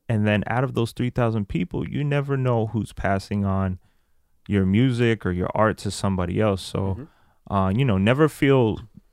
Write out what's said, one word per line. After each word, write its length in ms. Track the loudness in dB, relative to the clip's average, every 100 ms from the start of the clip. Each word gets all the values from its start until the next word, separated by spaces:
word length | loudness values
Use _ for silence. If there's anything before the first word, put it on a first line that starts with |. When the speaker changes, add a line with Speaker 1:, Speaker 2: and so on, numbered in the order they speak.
| -4
Speaker 1:
And 200 | 0 2
then 160 | 0 0
out 180 | -2
of 120 | -2 -2
those 160 | -4
three 180 | -2 -4
thousand 400 | 0 0 -2 -4
people, 400 | -6 -4 -6 -6
you 140 | -4
never 340 | -2 -2 -2 -2
know 300 | 0 0 0
who's 260 | -2 -4
passing 500 | -4 -2 -2 -2 -2
on 360 | 0 0 -2 -4 _ _ _ _ _ _ -2
your 160 | 2 4
music 580 | 4 2 2 2 0 -2
or 60 |
your 180 | -2 -2 0
art 240 | 0 0
to 100 | -6
somebody 500 | -4 -2 -2 -2 0
else. 220 | 0 0
So, 180 | -4 -4 -4 -6 -10 _ _ _ -4
Speaker 2:
Mm-hmm. 20 |
Speaker 1:
uh, 180 | 0 0
you 120 | 2
know, 140 | 2 2
never 320 | 4 4 2
feel, 480 | 2 4 4 4 0 -8 -20 _